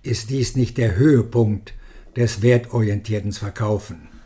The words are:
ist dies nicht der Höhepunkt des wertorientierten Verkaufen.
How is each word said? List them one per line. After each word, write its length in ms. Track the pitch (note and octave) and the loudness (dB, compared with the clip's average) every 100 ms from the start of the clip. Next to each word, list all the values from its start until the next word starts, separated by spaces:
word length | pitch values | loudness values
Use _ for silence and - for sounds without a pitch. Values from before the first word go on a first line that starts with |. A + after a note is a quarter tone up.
ist 260 | C#3+ A2+ A2 | -4 -6 -4
dies 240 | C3+ A#2+ | -4 -2
nicht 240 | C3 A#2+ - | 0 -2 0
der 160 | A2+ | 0
Höhepunkt 800 | F2+ D3 C3+ G#2 A#2+ G#2+ G#2 - - - - - | 4 4 4 4 0 2 0 -6 -18 -18 -20 -12
des 260 | - A#2 G2+ | -2 -2 2
wertorientierten 920 | A#2 A#2+ A#2+ A#2+ G#2+ G2+ G#2 G#2+ G2 | 4 2 2 -2 0 -2 -4 -4 -4
Verkaufen. 760 | G2+ G#2 - G#2+ G#2 - D#2+ - - | -8 -10 -6 -2 -2 -6 -18 -18 -20